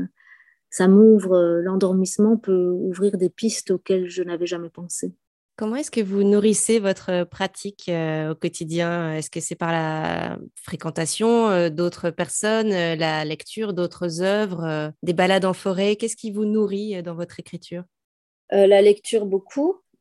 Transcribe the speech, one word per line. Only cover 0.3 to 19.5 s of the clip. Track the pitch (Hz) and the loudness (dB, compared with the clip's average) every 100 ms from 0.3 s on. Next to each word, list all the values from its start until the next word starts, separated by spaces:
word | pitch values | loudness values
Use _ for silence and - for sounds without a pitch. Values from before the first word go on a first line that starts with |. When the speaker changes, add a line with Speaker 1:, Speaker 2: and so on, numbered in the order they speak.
| - _ _ _ | -20 _ _ _
Speaker 1:
ça | - 185 | 2 6
m'ouvre, | 202 220 214 185 | 10 10 8 6
euh, | 180 170 170 | 2 4 2
l'endormissement | 185 190 185 190 185 - 214 226 | 0 0 0 0 0 2 2 2
peut | 190 185 180 | 2 0 0
ouvrir | 180 185 180 202 190 | -2 -4 -2 -2 0
des | 180 | -4
pistes | - 220 - - | -2 -4 -4 -4
auxquelles | 180 - 190 180 | -4 0 -2 -2
je | 180 | -6
n'avais | 175 170 175 | -6 -4 -6
jamais | 175 170 | -6 -10
pensé. | - 175 - 180 - _ _ _ - | -14 -12 -10 -10 -12 _ _ _ -8
Speaker 2:
Comment | 214 254 | -6 -6
est-ce | 302 | -4
que | 233 | -4
vous | 190 202 | -2 2
nourrissez | 202 208 214 202 - 226 | 4 4 4 2 2 2
votre | 196 190 - 180 | 0 -4 -2 -2
pratique, | 175 - 190 - 202 - - | -4 -4 -6 -6 -14 -12 -6
euh, | 165 160 156 156 | -4 -2 -4 -4
au | 156 | -4
quotidien ? | 170 - 160 170 170 175 160 | -6 -6 -6 -4 -2 -2 -4
Est-ce | 156 - | -6 -8
que | 165 | -10
c'est | - 170 | -10 -6
par | 165 | -2
la | 165 156 156 85 85 - - - - | -2 -2 -4 -4 -4 -6 -10 -14 -20
fréquentation, | - 165 - - 160 - 226 233 226 | -14 -10 -8 -4 -4 0 2 4 4
euh, | 180 170 | 2 0
d'autres | 151 175 - 170 | 0 -4 -2 -6
personnes, | 165 175 - 214 220 214 | -4 -6 -2 0 0 0
euh, | 185 170 160 | 0 0 0
la | 160 156 | -2 -2
lecture | 151 156 - 220 214 | -4 -8 -10 -8 -6
d'autres | 175 175 - 175 165 | -4 -4 -4 -6 -2
œuvres, | 190 208 208 170 160 | 0 0 -2 -4 -4
euh, | 156 151 - | -4 -6 -6
des | 175 | -4
balades | 170 185 190 190 | 0 2 2 0
en | |
forêt ? | 180 196 185 202 208 | -2 -4 -2 0 -2
Qu'est-ce | 226 - | -4 -8
qui | 220 | -8
vous | 202 214 | -4 -2
nourrit, | 214 202 196 214 185 | 0 -2 -4 -6 -8
euh, | |
dans | 170 165 | -8 -10
votre | 175 - | -10 -12
écriture ? | - 170 - 175 180 _ _ _ _ _ - | -14 -16 -12 -14 -14 _ _ _ _ _ -2
Speaker 1:
Euh, | 202 196 | 4 6
la | 202 | 8
lecture, | 208 208 - 226 202 | 6 4 0 -2 0
beaucoup. | 190 - | -4 -4